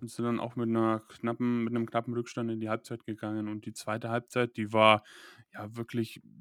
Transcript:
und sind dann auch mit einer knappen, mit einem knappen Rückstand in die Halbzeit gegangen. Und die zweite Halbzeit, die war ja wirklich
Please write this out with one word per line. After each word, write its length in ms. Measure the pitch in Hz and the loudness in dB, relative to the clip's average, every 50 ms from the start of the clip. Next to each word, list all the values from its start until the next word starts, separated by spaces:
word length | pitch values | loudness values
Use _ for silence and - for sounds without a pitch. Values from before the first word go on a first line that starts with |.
und 80 | - 113 | -12 -10
sind 160 | - - 117 | -4 -2 0
dann 140 | 117 117 110 | 0 0 0
auch 160 | - 123 - | -2 -4 -4
mit 140 | 123 120 113 | -2 0 2
einer 320 | 113 113 113 113 110 107 | 4 4 4 4 2 0
knappen, 640 | - - - - - 117 117 117 123 123 120 117 113 | -2 -10 -14 -6 -4 -4 -2 0 0 0 2 0 0
mit 100 | 117 120 | 0 -2
einem 120 | 117 117 | -2 -2
knappen 280 | - - 117 120 123 120 | 0 -2 -2 -2 0 -4
Rückstand 340 | 120 120 - - 127 117 113 | -4 -4 -4 -6 -4 -4 -4
in 120 | 113 110 | -4 -4
die 80 | 110 107 | -2 -2
Halbzeit 360 | 110 113 _ - 120 117 - | -4 -4 _ -10 -12 -10 -8
gegangen. 440 | - 107 - 110 107 107 107 104 104 | -8 -8 -6 -6 -6 -4 -4 -4 -4
Und 180 | 107 104 - | -6 -8 -10
die 60 | 110 | -12
zweite 360 | - - - 110 107 110 117 113 | -14 -10 -6 -4 -4 -4 -4 -2
Halbzeit, 480 | 117 120 - _ - 123 123 120 - | -4 -4 -4 _ -2 0 0 0 -2
die 160 | 117 107 104 | -6 -6 2
war 300 | 113 110 110 110 107 104 - - - - - - - - - _ | 6 8 8 10 8 8 4 -6 -20 -20 -20 -20 -20 -20 -20 _
ja 220 | - - 107 104 113 | -14 -12 -12 -10 -8
wirklich 480 | 117 113 - - 120 113 - - - _ - 52 - | -10 -10 -4 -2 -2 -2 -2 -6 -18 _ -20 -20 -16